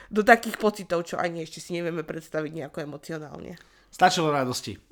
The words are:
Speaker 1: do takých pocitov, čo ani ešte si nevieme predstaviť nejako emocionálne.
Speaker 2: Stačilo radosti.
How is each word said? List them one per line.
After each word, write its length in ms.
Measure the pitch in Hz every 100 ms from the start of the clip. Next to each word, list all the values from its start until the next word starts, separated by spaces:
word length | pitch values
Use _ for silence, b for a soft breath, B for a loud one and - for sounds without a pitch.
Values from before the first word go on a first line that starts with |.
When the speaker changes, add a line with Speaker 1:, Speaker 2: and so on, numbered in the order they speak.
| B
Speaker 1:
do 140 | 202
takých 360 | 214 233 233 -
pocitov, 460 | 214 208 185 170
čo 120 | 170 -
ani 260 | 175 170
ešte 160 | 160 -
si 160 | -
nevieme 300 | 175 170 170
predstaviť 480 | 156 160 - 156 151
nejako 240 | 160 143 -
emocionálne. 760 | 147 147 - 160 151 - - 170 b b b
Speaker 2:
Stačilo 420 | - 180 - 160
radosti. 480 | 147 127 123 - 95 _